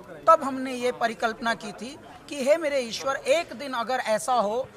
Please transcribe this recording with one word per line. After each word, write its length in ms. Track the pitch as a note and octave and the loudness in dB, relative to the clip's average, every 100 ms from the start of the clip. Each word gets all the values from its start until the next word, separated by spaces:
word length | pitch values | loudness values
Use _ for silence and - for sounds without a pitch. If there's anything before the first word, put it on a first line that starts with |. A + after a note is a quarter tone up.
| - C#4+ D4 | -16 0 6
तब 160 | D#4+ | 6
हमने 300 | C4+ C4 C4 | 6 -4 -4
ये 180 | B3 B3 | -2 -2
परिकल्पना 640 | B3 A#3 A3+ A#3+ A3 A#3 A3+ | 0 -2 0 -2 -2 -2 -2
की 160 | G#3+ | -6
थी 280 | F#3+ A3+ D#4+ - - - | -10 -12 -12 -18 -20 -10
कि 140 | C#4+ | -2
हे 140 | B3+ D#4+ | 4 4
मेरे 220 | D#4 C#4 | 4 0
ईश्वर, 360 | A#3+ G3+ C4+ C4+ | -2 -4 -4 -2
एक 380 | - D#4 E4+ | 2 2 0
दिन 200 | A#3+ C#4+ | -8 -6
अगर 220 | B3+ A3+ B3+ | -4 -2 -2
ऐसा 380 | G#3+ G#3+ - | 0 0 2
हो 360 | B3 G3+ A#3 C4 | 2 2 -2 -4